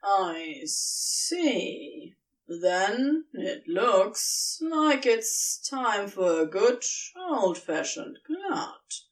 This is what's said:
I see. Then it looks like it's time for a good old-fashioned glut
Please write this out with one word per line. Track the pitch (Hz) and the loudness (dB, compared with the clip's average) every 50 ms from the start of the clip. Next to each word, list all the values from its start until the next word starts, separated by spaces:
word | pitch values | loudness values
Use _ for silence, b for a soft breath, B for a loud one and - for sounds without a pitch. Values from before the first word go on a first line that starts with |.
I | - 202 196 196 190 175 165 330 - 320 302 262 277 | 0 2 2 2 2 2 -2 -6 -8 -10 -10 -10 -8
see. | 311 - - - - - - - - - - - - 330 359 349 302 247 190 - - - - - - - - - - - _ _ _ _ _ _ | -6 -4 -4 -4 -4 -4 -4 -2 -2 -2 -2 -2 -2 -2 0 2 2 2 2 -2 -4 -6 -8 -10 -12 -14 -14 -16 -18 -20 _ _ _ _ _ _
Then | _ 170 170 170 180 180 185 190 202 208 247 262 277 302 320 311 _ _ | _ -10 0 2 2 4 4 2 2 2 2 2 2 2 0 0 _ _
it | - - 190 190 - - | -6 -6 -4 -6 -6 -6
looks | - 165 180 214 247 214 285 - - 220 - - - - - - - - - | -4 -2 2 2 6 6 6 4 4 2 -4 -4 -2 -2 -2 -2 -4 -4 -4
like | 320 320 330 311 311 311 285 269 269 | -4 -2 0 2 4 4 4 4 4
it's | 254 226 226 220 - - - - - - | 4 4 4 2 -2 -2 -2 -2 -2 -4
time | - - - 277 269 254 233 220 202 202 | -4 -6 -8 -6 -2 0 0 0 0 -2
for | 202 196 196 185 180 165 160 | -4 -2 0 2 2 4 4
a | 160 | 2
good | 156 156 190 208 240 247 240 - - - - - - - | 0 2 4 4 4 4 4 -2 -6 -6 -6 -8 -12 -14
old-fashioned | 349 370 359 320 254 208 185 170 - - - 160 156 147 - - - - - - - _ | -12 -4 -2 0 2 2 2 2 0 -4 -4 -2 -2 -2 -4 -6 -8 -10 -12 -12 -16 _
glut | _ 302 359 392 392 320 - - - - - _ _ - - - _ | _ -6 -6 -4 -4 -2 -2 -4 -6 -8 -16 _ _ -14 -14 -14 _